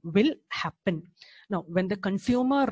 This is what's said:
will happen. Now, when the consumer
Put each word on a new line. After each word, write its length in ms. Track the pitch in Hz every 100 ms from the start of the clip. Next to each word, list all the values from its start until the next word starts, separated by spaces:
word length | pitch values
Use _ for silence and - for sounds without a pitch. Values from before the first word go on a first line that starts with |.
will 320 | 170 196 285 - _
happen. 520 | - 160 - 196 160 - _ - - -
Now, 160 | 190 165
when 200 | 175 185
the 100 | 202
consumer 680 | 196 196 - 247 254 277 262